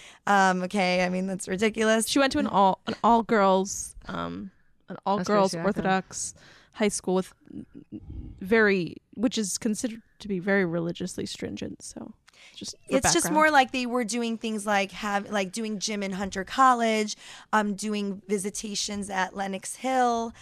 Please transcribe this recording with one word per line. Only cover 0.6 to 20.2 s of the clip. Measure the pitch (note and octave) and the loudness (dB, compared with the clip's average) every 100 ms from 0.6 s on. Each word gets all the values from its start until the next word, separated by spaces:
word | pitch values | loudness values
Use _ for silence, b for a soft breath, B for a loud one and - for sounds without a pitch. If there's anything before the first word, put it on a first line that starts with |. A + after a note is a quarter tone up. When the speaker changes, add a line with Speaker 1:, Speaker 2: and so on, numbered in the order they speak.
| F3+ | 0
Speaker 1:
okay, | G#3 F3+ F3+ | 0 2 2
I | F3+ | 0
mean, | F3+ F#3+ | 0 -4
that's | F#3 - | -6 -4
ridiculous. | F#3 A3 A3 A3 A3 A3 | 0 0 2 2 2 2
Speaker 2:
She | D4 | 2
went | C#4 | 4
to | D4 | 2
an | A3 | 2
all, | G#3+ G3 F#3 - | 4 4 2 -4
an | A3 | 0
all | A#3 A#3 | 4 4
girls, | A3 A3+ G3 F#3+ F#3+ - - - - | 4 4 6 4 2 -4 -10 -14 -10
um, | E3+ E3+ F3 G3+ - _ _ - | -8 -6 -8 -12 -16 _ _ -16
an | F#3 | -8
all | - G3+ | -4 -2
girls | F3+ G#3 F#3+ | 2 2 2
Speaker 3:
That's | E3+ | 0
Beis | |
Yaakov. | E3+ | -2
Speaker 2:
Orthodox | G#3+ F#3+ F#3+ - - - - B B B | 0 0 0 -2 -8 -10 -12 B B B
high | - G#3 | -2 -2
school | - - F#3 | -2 -2 -2
with | F#3 _ - - - - - - - - - - | -2 _ -18 -16 -16 -18 -18 -16 -14 -12 -12 -12
very, | F#3 A3+ G#3 G3 E3 - _ - | 0 4 6 4 0 -8 _ -4
which | A3 - | -2 0
is | G3+ - | -4 -2
considered | A#3 G#3+ B3+ A3+ - - | -2 -2 -4 -8 -18 -14
to | G3+ | -8
be | F#3+ | -4
very | F#3+ G3 F#3 | 0 2 2
religiously | E3 E3+ E3+ F3+ - G3 | 0 -4 -6 -8 -8 -10
stringent. | - - - - - | -8 -10 -8 -10 -12
So | - - - - _ B B B | -16 -16 -16 -18 _ B B B
just | - - - | -16 -14 -2
for | C4 | 0
Speaker 1:
It's | - | 2
just | E4+ D4 | 2 2
Speaker 2:
background. | D#4 | 4
Speaker 1:
more | D#4 | 6
like | D4 B3+ | 6 4
they | C4 B3 | 0 -2
were | B3 | -2
doing | A3+ A#3+ A#3 A3+ | -2 -2 -4 -4
things | A3+ A3 G3+ | -4 -4 -2
like | G3+ G3 | 0 0
have, | F3+ G#3 G3+ G3 | -4 -4 -4 -2
like, | G#3 F#3+ | -4 -4
doing | G3+ A3 G#3+ | -4 -6 -4
gym | F3 G#3 | -4 -4
in | G3 | -4
Hunter | F#3 G3 G3 | -4 -6 -6
College, | F#3 - C4 B3 A3+ A3 G#3+ - B B B | -4 4 4 6 2 2 -2 -6 B B B
um, | G#3+ G#3 G3 | 0 0 -2
doing | G#3+ G#3 G3+ G3 - | -4 -4 -4 -6 -4
visitations | G#3 F#3+ G3 A3 G3+ - G3+ G3 | -4 -2 -8 -8 -6 -6 -6 -6
at | F#3+ F#3 G3 | -4 -4 -4
Lenox | G3 F#3+ - - | -6 -6 -8 -6
Hill, | B3+ C4 B3 A#3 | 0 2 2 2